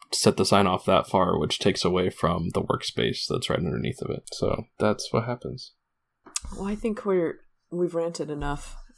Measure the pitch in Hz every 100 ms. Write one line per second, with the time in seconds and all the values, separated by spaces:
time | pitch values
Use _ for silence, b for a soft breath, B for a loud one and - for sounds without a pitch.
0 | - - 113 - 98 101 95 92 - 92
1 | - 98 92 87 78 - 101 92 90 90
2 | 92 - 82 87 85 95 90 - - -
3 | 58 - - - - - 85 62 - -
4 | - - - - - - - - 107 107
5 | - 123 117 120 - 127 - _ _ _
6 | _ _ - - - 196 196 214 233 208
7 | 208 185 165 - _ _ _ 175 180 170
8 | 165 170 147 147 147 143 - - -